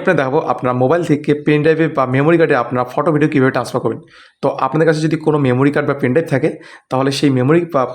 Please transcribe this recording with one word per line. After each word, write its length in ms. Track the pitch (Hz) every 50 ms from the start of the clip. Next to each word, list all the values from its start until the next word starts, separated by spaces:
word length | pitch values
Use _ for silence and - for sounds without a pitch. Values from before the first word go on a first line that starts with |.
আপনাদের 180 | 180 190 175 147
দেখাবো 180 | 135 131 139 160 - - 127
আপনার 200 | - 131 123 123 123 127
মোবাইল 180 | 131 165 180 165 160
থেকে 220 | 147 147 151 156 143 147 -
পেন 140 | 151 147 147 147
ড্রাইভে 240 | 160 156 151 165 147 -
বা 60 | 139 127 123 127
মেমোরি 220 | 135 143 165 170 165
কার্ডে 160 | 160 147 143 123 117
আপনার 220 | - 120 127 120 - -
ফটো 160 | 151 143 170 151
ভিডিও 140 | 147 156 156 151
কীভাবে 200 | 135 127 131 -
ট্রান্সফার 260 | 131 113 - - 120 -
করবেন। 180 | 113 110 - - - - - - _ _ _ -
তো 40 | 139 - - 131
আপনাদের 220 | 135 156 156 165 160
কাছে 120 | 151 156 156
যদি 120 | 156 156 - -
কোনো 120 | 156 156 147 139
মেমোরি 240 | 127 123 127 139 143 143
কার্ড 120 | 156 135 143
বা 60 | 135 -
পেন 100 | 139 123 127
ড্রাইভ 140 | 165 127 - 139
থাকে, 160 | 127 156 - - - - - - - _ -
তাহলে 180 | 131 131 135 139 135
সেই 140 | - 151 139 131
মেমোরি 240 | 127 127 139 160 175 170 165 151
বা 80 | 135 123 -